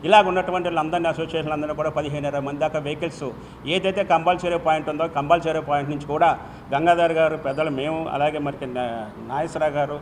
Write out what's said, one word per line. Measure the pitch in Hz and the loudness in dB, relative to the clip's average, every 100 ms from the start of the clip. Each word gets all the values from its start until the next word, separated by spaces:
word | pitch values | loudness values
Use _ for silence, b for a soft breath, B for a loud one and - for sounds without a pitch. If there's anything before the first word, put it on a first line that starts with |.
| 160 | 8
ఇలాగ | 202 185 | 8 8
ఉన్నటువంటి | 185 175 180 175 | 2 0 -2 0
వాళ్ళందరినీ | 165 156 175 165 | 0 0 0 0
అసోసియేషన్లు | 156 160 160 151 151 | -2 -4 -4 -4 -4
అందరినీ | 151 151 | -4 -2
కూడా | 156 147 | -2 -2
పదిహేను | 151 147 143 | -4 -4 -4
ఇరవై | 139 139 | -4 -4
మంది | 143 | -2
దాకా | 156 156 143 | -2 -2 -4
వెహికల్స్ | 156 165 - 135 110 B B 135 | -4 -6 -6 -8 -8 B B -2
ఏదైతే | 185 190 190 190 | 0 0 -2 2
కంపల్సరీ | 165 165 180 175 170 160 | 4 4 0 0 0 2
పాయింట్ | 156 151 | 0 0
ఉందో | 151 165 156 | -2 -2 -2
కంపల్సరీ | 143 170 156 156 143 | 2 2 4 -2 0
పాయింట్ | 143 139 | 0 0
నుంచి | 147 - | -6 -4
కూడా | 151 165 139 B B - | 4 4 4 B B -4
గంగాధర్ | 135 165 170 170 160 | 2 4 4 4 4
గారు, | 160 156 139 | 2 2 -4
పెద్దలు | 139 156 135 | 0 0 0
మేము, | 147 160 160 139 | -2 -2 -2 0
అలాగే | 147 151 143 | 0 0 -4
మరి | 139 131 123 | -6 -6 -4
నా-, | 123 117 107 104 113 | -4 -4 -8 -12 -6
నాగేశ్వరరావు | 135 160 156 151 143 | -4 -4 0 0 2
గారు | 143 147 | -2 -4